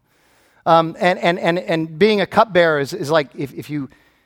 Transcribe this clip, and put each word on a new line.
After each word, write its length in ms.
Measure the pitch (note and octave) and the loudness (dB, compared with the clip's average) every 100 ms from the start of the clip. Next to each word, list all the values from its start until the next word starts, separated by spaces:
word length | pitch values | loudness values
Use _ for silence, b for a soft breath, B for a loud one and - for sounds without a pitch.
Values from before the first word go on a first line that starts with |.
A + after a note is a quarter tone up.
| b b b b b b - | b b b b b b 2
Um, 300 | E3 E3 E3 | 2 2 0
and, 200 | F3+ F3+ | 0 0
and, 180 | F3 F3 | 0 -2
and, 200 | F3 F3 | -2 -2
and 400 | F#3 E3 D#3+ D#3 | -2 -4 -4 0
being 220 | G#3 G#3+ | 2 2
a 40 | F3+ | 0
cupbearer 540 | - A3+ F3+ E3+ D3+ | 0 2 2 2 2
is, 140 | C#3 | -2
is 180 | F#3+ C#3+ | -6 -2
like 160 | D#3+ C#3 - | 0 -2 -6
if, 180 | C#3 | -10
if 160 | D#3+ D3 | -10 -10
you, 200 | D3 C3 b b b | -10 -10 b b b